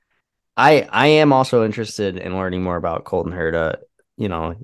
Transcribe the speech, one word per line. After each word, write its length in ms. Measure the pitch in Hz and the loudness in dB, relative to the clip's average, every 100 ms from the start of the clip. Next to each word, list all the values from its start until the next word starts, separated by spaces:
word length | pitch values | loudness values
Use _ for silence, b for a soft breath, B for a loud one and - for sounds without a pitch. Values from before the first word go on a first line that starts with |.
| _ _ _ _ _ - | _ _ _ _ _ 2
I, 320 | 143 147 - | 6 4 2
I 160 | 107 143 | 2 4
am 240 | 156 151 | 6 4
also 300 | 131 131 123 110 | 2 2 2 0
interested 520 | 107 107 - 98 90 | -2 -8 -4 -6 -6
in 180 | 90 92 | -8 -6
learning 280 | 92 92 | -4 -4
more 120 | 92 87 | -4 -4
about 300 | 85 82 - | -4 -6 -4
Colton 260 | 92 82 | -4 -4
Herta. 460 | 90 82 82 80 - - _ _ - | -4 -2 -2 -2 -6 -14 _ _ -8
You 100 | 107 | -6
know, 280 | 82 82 98 | -6 -8 -10